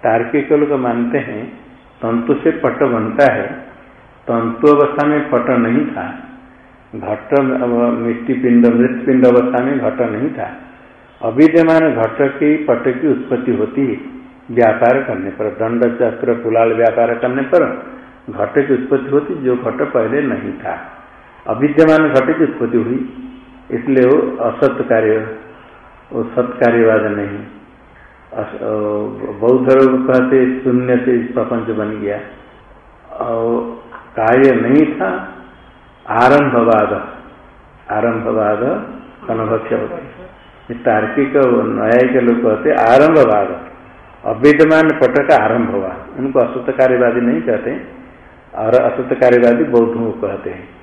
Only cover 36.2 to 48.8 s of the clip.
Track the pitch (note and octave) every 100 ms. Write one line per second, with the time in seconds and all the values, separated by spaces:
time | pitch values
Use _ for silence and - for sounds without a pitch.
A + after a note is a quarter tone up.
36.2 | B2 C#3+ C#3 A#2+ A2+ A2 G#2 G2+ - -
37.2 | - - - - - - - G#2 A#2 A2+
38.2 | A2+ A2+ G#2 G#2+ B2+ G3 A3 - - -
39.2 | - A2+ G#2+ A2+ - A2+ G#2+ - - -
40.2 | - - - - - A#2+ - G#2+ G#2+ D3
41.2 | C3+ D3 C3 A#2+ A2 G#2+ A2 A#2+ B2+ C3
42.2 | A#2+ A#2 A#2 G#2+ D3+ - A2+ B2+ D#3 D#3+
43.2 | A#2+ G#2 F#2+ F#2 - - - - - -
44.2 | - A2+ C#3 D3 D#3 D#3+ D#3 C3+ B2+ C3
45.2 | C#3 C#3+ A2 A#2 G#2 G2 F#2+ F2+ - -
46.2 | C3+ C3 A#2 B2+ A#2+ C3 C3 B2 A#2+ A#2
47.2 | A#2+ A#2+ - G#2+ A2+ D#3 - - - -
48.2 | - - - - A2 B2